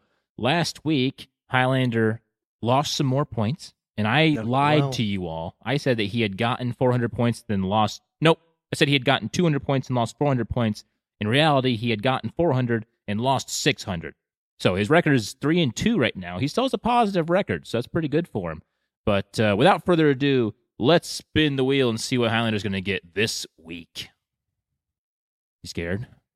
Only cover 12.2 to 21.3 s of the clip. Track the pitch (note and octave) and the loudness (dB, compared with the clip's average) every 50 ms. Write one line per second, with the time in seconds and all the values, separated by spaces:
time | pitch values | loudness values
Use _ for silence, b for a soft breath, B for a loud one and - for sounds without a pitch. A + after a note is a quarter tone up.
12.2 | - G#2+ - - E3+ E3+ C3 B2+ B2+ A#2+ A#2 A2+ A2 - _ _ _ - G#2 G#2+ | -4 -6 -4 -2 0 0 2 0 2 0 0 -2 -2 -6 _ _ _ -6 -6 -2
13.2 | A#2+ C3+ C3+ B2 - - - - - D3+ - - - G#2+ F#2 E2+ E2 C#2+ - _ | 0 0 0 -2 -4 -6 -8 0 0 0 0 0 -4 -6 -6 -6 -8 -10 -14 _
14.2 | _ _ _ _ _ _ _ - - A#2 F#2 F#2 G#2+ G#2 D3+ F3 E3+ D#3 C#3 B2 | _ _ _ _ _ _ _ -2 0 0 2 2 2 4 4 4 4 4 2 2
15.2 | G2+ - - - - C#3+ E3 F3+ E3+ B2+ - - - G#3+ A#3+ F#3 B2 G#2+ - - | 0 -4 -8 -4 -2 0 2 2 2 0 -2 -2 0 0 2 2 2 0 -2 -6
16.2 | - - - F#2+ A#2+ D3 - A#3 C4 C4+ - G#3 - A3 B3 A#3+ A#3 G3+ G3 F3+ | -10 -8 -6 -4 -4 -2 -2 -2 -2 -2 -4 -4 -2 0 2 2 2 2 0 -2
17.2 | D#3 E3 F3 F#3+ G3 - G2 D#2 C#2+ - - A#2 B2+ - - F3 D#3+ C#3 C3 D#3 | 0 0 0 0 0 -2 -4 -6 -6 -4 -4 -4 -4 -4 -4 -4 -4 -2 -2 -2
18.2 | F3 - - A2 F2+ E2 D#2 E2 - _ _ _ _ _ _ _ _ G#2+ G2+ G2 | -2 -4 -6 -6 -6 -6 -8 -10 -14 _ _ _ _ _ _ _ _ 0 0 0
19.2 | - - - - A2 G#2 G2+ F#2+ C3+ F#3 G3+ E3 - - F3 D#3+ D#3+ D3 C#3 B2 | -2 -2 -2 0 2 2 4 4 4 4 4 2 2 2 2 4 4 4 2 2
20.2 | C#3 C#3+ C3+ B2+ A#2 G#2+ - _ _ _ _ - G#2 B2+ E3+ E3 - - - - | 2 2 2 2 0 0 -4 _ _ _ _ 0 2 4 4 4 2 -2 -10 -14
21.2 | - _ | -12 _